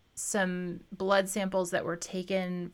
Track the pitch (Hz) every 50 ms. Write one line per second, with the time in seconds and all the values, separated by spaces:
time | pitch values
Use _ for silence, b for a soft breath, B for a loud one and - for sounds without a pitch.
0 | _ _ _ - - - - 208 190 185 180 180 180 175 175 175 - - - -
1 | 190 190 196 196 190 190 - 214 196 190 196 190 185 175 - - - - 170 170
2 | - - - 185 180 180 190 190 185 180 180 180 175 175